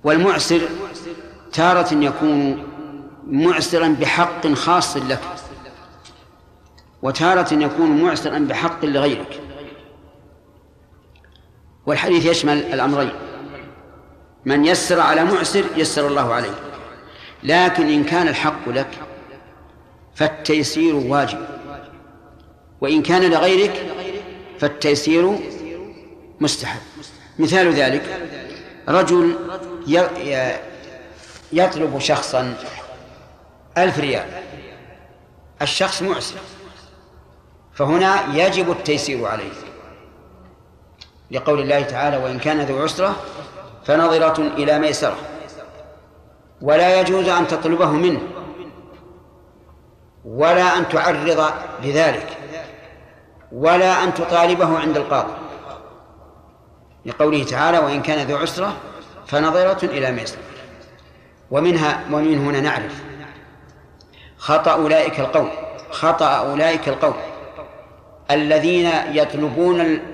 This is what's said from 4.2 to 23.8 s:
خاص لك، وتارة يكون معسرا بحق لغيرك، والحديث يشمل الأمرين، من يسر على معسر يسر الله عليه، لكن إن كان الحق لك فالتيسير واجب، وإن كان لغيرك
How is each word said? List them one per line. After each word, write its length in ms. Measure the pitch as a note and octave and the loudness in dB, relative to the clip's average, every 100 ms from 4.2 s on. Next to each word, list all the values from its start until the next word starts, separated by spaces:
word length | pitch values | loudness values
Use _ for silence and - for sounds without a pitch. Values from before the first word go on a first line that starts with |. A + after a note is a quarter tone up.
| F3 - D#3+ | 0 0 -2
خاص 500 | C#3 - F3+ - C#3+ | 0 2 2 2 -4
لك، 240 | B2+ C3 - F3 - - C3+ - - - - - - _ _ _ _ - _ _ | -4 -6 -6 -14 -16 -20 -20 -20 -20 -20 -20 -20 -20 _ _ _ _ -20 _ _
وتارة 520 | B2+ C3+ E3 F#3 E3+ | -6 0 2 2 2
يكون 480 | D3+ D3 D3+ E3 D3+ | 2 2 2 4 4
معسرا 360 | E3+ D3+ D#3 A#2+ | 4 0 -4 -2
بحق 460 | C#3+ B2+ E3+ E3 | -2 0 -4 -2
لغيرك، 560 | D3+ C#3 D3 A2+ - - - - - - - - - - - - _ _ _ _ _ - _ - _ _ _ _ _ _ - | -2 2 2 0 -6 -14 -16 -16 -18 -20 -20 -20 -20 -20 -20 -20 _ _ _ _ _ -20 _ -20 _ _ _ _ _ _ -2
والحديث 400 | D3 F3+ F3 D#3+ | -2 2 4 4
يشمل 320 | E3+ D3 D3 | 2 2 0
الأمرين، 540 | - C3+ B2+ C#3+ B2+ - - - - - - - - - - - - _ | 0 0 0 2 0 -4 -14 -14 -16 -16 -18 -20 -20 -20 -20 -20 -20 _
من 200 | C3 C#3+ | 0 4
يسر 360 | D3+ F3+ - F3 | 4 2 2 2
على 240 | D3+ D#3+ | 4 4
معسر 400 | E3+ F#3+ D#3+ G3 F#3+ D#3 | 4 2 2 0 0 0
يسر 300 | D3+ - C#3+ | 0 0 0
الله 280 | C#3+ B2 | 0 0
عليه، 200 | A#2+ A2 G2+ - - - - - - - - | 0 -2 -8 -12 -16 -18 -20 -20 -20 -20 -12
لكن 440 | - E3+ F3+ F3 D3+ | 2 4 4 4 2
إن 180 | D3 | 2
كان 240 | D3 E3+ E3+ | 2 2 0
الحق 400 | B2+ D3+ D3+ A#2+ | 0 -2 -2 -4
لك 200 | B2 C3+ - D3+ - - - - - - - - - - | -4 -4 -10 -16 -18 -20 -20 -20 -20 -20 -20 -20 -20 -20
فالتيسير 800 | - D3+ - - D#3 C#3+ D#3 E3 | -4 -2 -2 0 0 0 2 2
واجب، 520 | D3 B2 C#3+ B2+ - - - C3 C#3 - - - - - - - - - - | 2 0 0 0 -4 -12 -14 -16 -18 -18 -20 -20 -20 -20 -20 -20 -20 -20 -6
وإن 220 | C#3 D#3 | 2 2
كان 280 | D3+ F3+ F#3 | 4 4 6
لغيرك 560 | E3 F#3 F#3+ G3+ - | 4 4 4 2 0